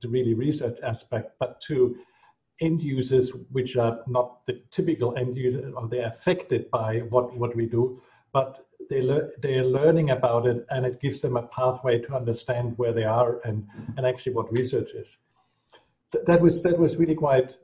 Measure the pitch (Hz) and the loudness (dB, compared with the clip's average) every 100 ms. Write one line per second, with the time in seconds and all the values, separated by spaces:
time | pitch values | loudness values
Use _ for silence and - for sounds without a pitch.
0 | 120 123 117 110 143 147 120 120 131 113 | -4 0 0 0 0 -2 -4 -4 -6 -8
1 | - 113 - - 127 - - 139 123 123 | -6 -6 -6 -6 -6 -6 -4 2 2 0
2 | - _ _ _ _ - 165 165 147 131 | -14 _ _ _ _ -4 0 0 0 -2
3 | 120 131 123 - - 131 123 127 117 - | 2 2 2 -2 -6 -4 -2 0 0 0
4 | - 123 123 - - 185 - - 165 156 | -2 -2 -2 -4 -8 -8 -6 -2 0 0
5 | 120 123 127 127 127 139 139 127 113 123 | -2 -2 -4 -2 -2 -2 -4 -10 -6 -4
6 | 113 - - 180 - 117 - 123 110 113 | -4 -4 -2 -2 0 -4 0 -2 0 -2
7 | 110 123 123 123 117 117 113 117 127 - | 0 0 0 -2 -4 -2 0 2 0 -2
8 | - _ _ 139 131 - - - - 135 | -18 _ _ -2 -2 -6 -20 -18 -6 -2
9 | 127 147 - - 143 131 131 135 151 165 | 0 0 -2 -4 -2 0 2 4 4 4
10 | 147 123 123 120 123 120 - 135 127 123 | 4 2 2 2 2 0 -2 -4 -2 -2
11 | 143 - 139 123 117 - 127 127 131 117 | -4 -4 -2 -4 -4 -2 0 0 2 0
12 | 117 135 117 113 - 120 120 107 120 113 | 0 -4 -2 -4 -2 -2 -2 -2 0 0
13 | 110 113 120 117 117 107 107 - - - | 2 2 2 0 -4 -6 -8 -12 -10 -2
14 | 127 127 131 120 104 117 127 123 101 - | -2 -2 -2 -4 -2 -2 0 -2 -4 -8
15 | - - _ _ _ _ _ _ _ _ | -16 -20 _ _ _ _ _ _ _ _
16 | _ 156 175 170 165 - 175 170 160 160 | _ -2 4 6 6 4 2 4 4 4
17 | 165 151 147 131 131 - | 0 2 4 4 2 -4